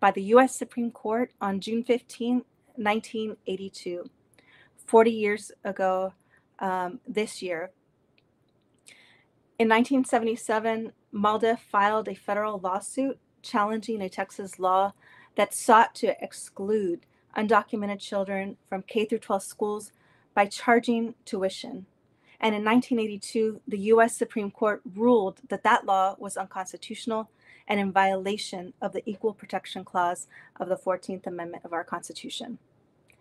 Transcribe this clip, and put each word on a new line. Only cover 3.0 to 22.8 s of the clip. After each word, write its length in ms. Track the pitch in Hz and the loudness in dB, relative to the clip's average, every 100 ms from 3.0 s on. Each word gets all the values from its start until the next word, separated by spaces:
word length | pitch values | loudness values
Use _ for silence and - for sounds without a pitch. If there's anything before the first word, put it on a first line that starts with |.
| - 220 214 208 - | -2 -6 -6 -8 -8
eighty-two, 640 | 190 196 - 180 175 - - _ _ _ _ _ _ | -8 -8 -12 -10 -10 -12 -18 _ _ _ _ _ _
forty 280 | - 226 226 | 6 8 8
years 400 | 226 208 208 - - | 4 0 -2 -6 -12
ago, 500 | 208 196 190 185 190 - _ _ _ - | -8 -2 0 0 -2 -8 _ _ _ -8
um, 400 | 190 185 180 - - | -4 -2 -4 -8 -8
this 360 | 202 220 - | -4 -4 -6
year. 280 | 185 160 185 _ _ _ _ _ _ _ _ _ _ _ - - _ _ _ _ _ - | -8 -6 -8 _ _ _ _ _ _ _ _ _ _ _ -20 -20 _ _ _ _ _ -2
In 80 | 226 | 2
nineteen 360 | 220 247 269 | 4 4 2
seventy-seven, 880 | 262 240 226 233 - 220 220 226 226 - _ | 2 0 0 -4 -2 -2 0 -2 -6 -14 _
Malda 460 | 208 208 214 226 233 | -2 0 2 2 0
filed 480 | - 208 202 214 202 | -2 2 2 2 -2
a 60 | 190 | -8
federal 420 | - 208 214 202 | -4 -2 -2 -4
lawsuit 600 | 185 190 - - 269 - _ _ | -4 -4 -4 -4 -4 -4 _ _
challenging 600 | - 233 208 220 214 220 | -4 0 0 -2 -4 -6
a 60 | 190 | -6
Texas 500 | - 196 - 196 - | -6 -8 -8 -14 -2
law 360 | 185 185 196 - _ - - - | 2 4 2 -2 _ -20 -8 0
that 180 | 202 | 0
sought 400 | - - 220 - | 0 6 8 6
to 260 | - 208 - | 2 -2 -2
exclude 840 | - - - - 196 220 190 170 - _ _ 208 | -6 -12 -16 -8 -2 -2 -2 -4 -10 _ _ -4
undocumented 640 | 214 220 - 220 202 202 | 2 2 2 -4 -4 -6
children 560 | - 202 196 196 196 - _ | -6 -4 -4 -4 -6 -10 _
from 140 | 190 | -10
K 220 | - 233 | -4 -2
through 140 | 220 220 | -2 -2
twelve 260 | - 196 | -2 -4
schools 480 | - - 208 214 214 _ _ _ _ | -4 -6 -4 -4 -10 _ _ _ _
by 120 | - 202 | 0 0
charging 680 | - - 233 240 233 226 - | 0 2 4 4 0 -2 -8
tuition. 640 | - 202 190 - - 180 190 _ _ _ _ - | -10 -4 -4 -4 -12 -14 -16 _ _ _ _ -4
And 140 | 220 | -2
in 100 | 208 | 0
nineteen 340 | 214 247 | 4 4